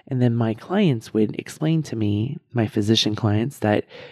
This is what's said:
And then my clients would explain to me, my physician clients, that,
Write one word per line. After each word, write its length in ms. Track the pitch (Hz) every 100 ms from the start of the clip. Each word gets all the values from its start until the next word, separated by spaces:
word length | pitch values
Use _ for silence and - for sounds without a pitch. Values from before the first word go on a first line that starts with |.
| -
And 140 | 131
then 140 | 123 117
my 180 | 113
clients 600 | 110 - 190 196 120 -
would 240 | 110 107 -
explain 460 | - - 156 160
to 140 | 151 113
me, 400 | 104 104 113 147 -
my 120 | 107 107
physician 480 | - 104 113 110
clients, 460 | 107 110 104 120 -
that, 260 | 107 104 - - -